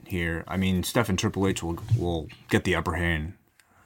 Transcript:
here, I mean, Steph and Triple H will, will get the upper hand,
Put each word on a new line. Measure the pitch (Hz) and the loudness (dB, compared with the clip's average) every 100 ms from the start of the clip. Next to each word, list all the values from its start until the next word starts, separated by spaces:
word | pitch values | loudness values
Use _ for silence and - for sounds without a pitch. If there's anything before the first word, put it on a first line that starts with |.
| - | -6
here, | 92 85 82 - | -2 0 -2 -4
I | 90 | 0
mean, | 95 92 | 2 2
Steph | 85 127 113 | 2 0 2
and | 95 | 2
Triple | 107 95 95 | 0 2 0
H | 92 | 0
will, | 85 85 - 110 | -4 -6 0 0
will | 87 82 73 - - | 2 -2 -6 -14 -2
get | 110 | 0
the | 98 82 | 2 0
upper | 82 | 0
hand, | 82 85 80 78 - _ _ _ _ | 0 0 0 -4 -10 _ _ _ _